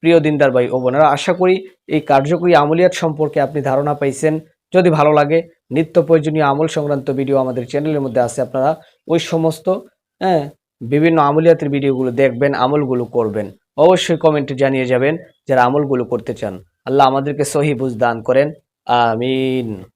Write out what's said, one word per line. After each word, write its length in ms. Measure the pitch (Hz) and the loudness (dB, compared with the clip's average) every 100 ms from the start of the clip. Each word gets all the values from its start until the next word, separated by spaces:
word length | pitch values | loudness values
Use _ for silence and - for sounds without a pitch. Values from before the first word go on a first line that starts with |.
প্রিয় 160 | 160 170 151 | 6 4 4
দিনদার 240 | 147 139 127 | 2 2 2
ভাই 100 | 123 | 0
ও 20 | 127 | -2
বোনেরা, 240 | 127 135 151 143 | -2 2 2 2
আশা 160 | - 175 | -2 0
করি 160 | 185 185 190 _ - | 0 0 -4 _ -4
এই 60 | 156 151 | -4 2
কার্যকরী 420 | 139 139 165 175 160 | 0 2 0 4 4
আমলিয়াত 320 | 147 160 180 - | 4 2 2 0
সম্পর্কে 360 | 165 151 151 147 135 | -4 -2 -4 -2 -2
আপনি 140 | 151 139 | -2 -2
ধারণা 240 | 135 147 139 | -2 -2 -2
পাইছেন। 340 | 139 131 156 156 160 _ _ | -4 0 -2 -2 -8 _ _
যদি 140 | 180 180 156 | 2 2 4
ভালো 140 | 147 151 | 4 4
লাগে, 200 | 147 165 170 _ _ 131 | 2 0 -2 _ _ -4
নিত্য 200 | 160 180 156 | 0 0 2
প্রয়োজনীয় 400 | 165 151 156 143 | 2 2 0 0
আমল 160 | 139 160 156 | 0 -2 -2
সংক্রান্ত 320 | 147 139 139 135 | -4 -4 -4 -4
ভিডিও 180 | 135 139 | 0 0
আমাদের 200 | 131 123 120 | -2 -6 -6
চ্যানেলের 340 | 143 151 151 | -4 -2 -4
মধ্যে 160 | 135 117 120 | -2 -2 -2
আছে, 120 | - 127 | -2 -6
আপনারা 240 | 135 135 160 _ _ - | -2 -2 -2 _ _ -4
ওই 80 | 165 160 | -4 -2
সমস্ত, 360 | 165 160 160 - 190 - _ _ _ | -2 -2 -2 -4 -4 -6 _ _ _
হ্যাঁ, 220 | 190 170 143 _ _ _ 117 | 0 0 -2 _ _ _ -4
বিভিন্ন 260 | 143 160 160 143 | 0 2 2 2
আমলিয়াতের 440 | 151 165 160 147 | 2 2 2 0
ভিডিওগুলো 360 | 143 139 127 127 120 | -2 -2 -2 -4 0
দেখবেন, 300 | 135 120 139 139 | 0 2 -2 0
আমলগুলো 400 | 127 147 139 127 120 123 | -2 0 -2 -4 -2 -2
করবেন। 300 | 110 107 101 - _ - | -2 -4 -8 -14 _ 2
অবশ্যই 340 | 160 185 - 165 | 4 4 0 0
কমেন্টে 300 | 160 151 135 131 | 0 0 -4 -2
জানিয়ে 240 | 135 135 127 | 0 0 0
যাবেন 220 | 127 135 165 - _ - | 0 0 -2 -10 _ -2
যারা 140 | 131 123 | 2 2
আমলগুলো 360 | 143 143 131 117 | 2 0 -2 -2
করতে 200 | 120 117 117 | -6 -6 -8
চান। 140 | 107 92 - _ - | -8 -10 -18 _ -2
আল্লাহ 160 | 135 135 | 2 2
আমাদেরকে 340 | 135 139 143 147 | 2 -4 -4 -2
সহি 180 | 147 147 131 | 0 -2 -2
বুঝ 120 | 131 113 | -4 -2
দান 120 | 120 117 113 | -2 -2 0
করেন, 200 | 127 147 151 _ _ - | 0 0 -4 _ _ -4
আমিন। 840 | 120 117 113 127 131 131 131 113 101 95 | 0 0 0 -2 -2 -2 -2 -6 -10 -14